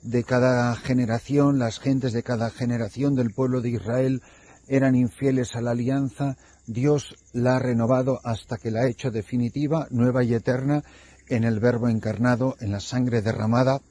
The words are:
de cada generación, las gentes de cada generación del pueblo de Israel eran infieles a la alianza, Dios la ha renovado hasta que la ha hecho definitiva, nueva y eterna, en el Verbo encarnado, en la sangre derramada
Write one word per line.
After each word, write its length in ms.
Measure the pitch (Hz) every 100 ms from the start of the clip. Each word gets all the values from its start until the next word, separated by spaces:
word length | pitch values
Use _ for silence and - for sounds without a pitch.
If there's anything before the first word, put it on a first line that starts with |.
de 220 | 120 120
cada 500 | 117 127 127 123 120 117
generación, 800 | - 127 120 110 - 143 143 139
las 200 | 120 -
gentes 340 | 139 135 127
de 100 | 117
cada 280 | - 120 113
generación 640 | - 120 120 110 120 143
del 180 | 135 117
pueblo 280 | 101 127 127
de 100 | 120
Israel 520 | 117 95 123 131 131 - - - - -
eran 280 | 135 131
infieles 640 | 127 123 - 139 131 120 120
a 40 |
la 120 | 117
alianza, 640 | 120 120 135 139 - 143 131 - - -
Dios 500 | 113 139 147 - - _
la 240 | 120 123 127
ha 20 |
renovado 640 | 127 117 117 127 127 131
hasta 340 | 120 110 - 113
que 120 | 117
la 120 | 110
ha 60 | 127
hecho 220 | 117 135
definitiva, 800 | 110 101 123 120 139 147 156 127
nueva 340 | 123 123 127
y 100 | 123
eterna, 500 | 117 - 127 135 147 - - - - _
en 160 | 120
el 160 | 117 110
Verbo 280 | 120 120 120
encarnado, 680 | 110 110 101 123 120 131 -
en 100 | 104
la 100 | 101
sangre 420 | - 123 127 117
derramada 580 | 104 104 107 120 131 135 -